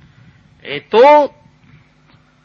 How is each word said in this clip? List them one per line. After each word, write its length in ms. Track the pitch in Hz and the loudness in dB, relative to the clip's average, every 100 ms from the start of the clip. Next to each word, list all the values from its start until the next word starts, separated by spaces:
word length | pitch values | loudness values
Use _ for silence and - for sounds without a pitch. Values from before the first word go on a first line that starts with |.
| _ _ _ _ _ _ - | _ _ _ _ _ _ -16
itu, 420 | 143 - - 277 294 277 - _ _ _ _ _ _ _ _ _ _ | -16 -6 0 2 2 -2 -10 _ _ _ _ _ _ _ _ _ _